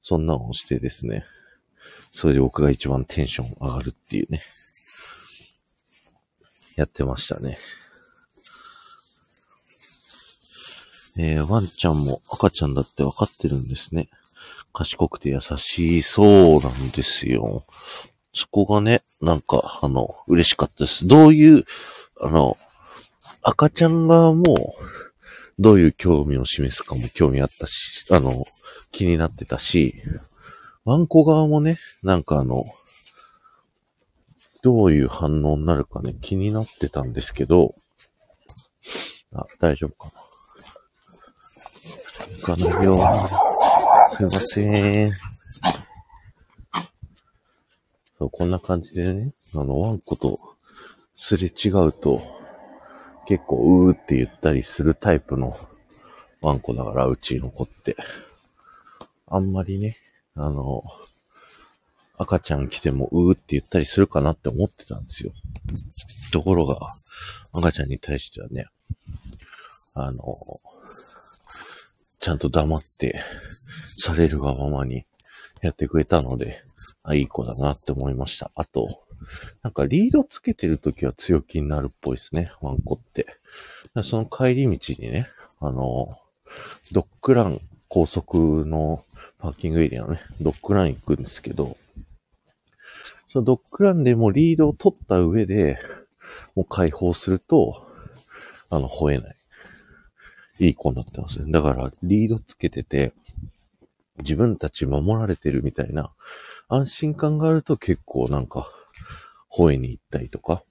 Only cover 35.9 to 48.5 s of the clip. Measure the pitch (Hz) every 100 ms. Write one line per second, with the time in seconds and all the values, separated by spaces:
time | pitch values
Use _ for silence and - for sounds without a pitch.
35.9 | - 64 - - 98 98 110 110 - 71
36.9 | - 65 58 - - 64 87 76 - _
37.9 | _ - _ _ _ - - - _ -
38.9 | - - - _ - - - 85 71 76
39.9 | - 76 - - - - - - - _
40.9 | _ _ - - _ - - - - -
41.9 | - - - - - - 85 90 90 98
42.9 | 95 - - - - - - - - -
43.9 | - - - 180 95 - - 104 104 101
44.9 | 104 107 101 - - - - - - -
45.9 | - - - - _ _ _ - - -
46.9 | _ - _ _ _ _ _ _ _ _
47.9 | _ _ _ 71 - 87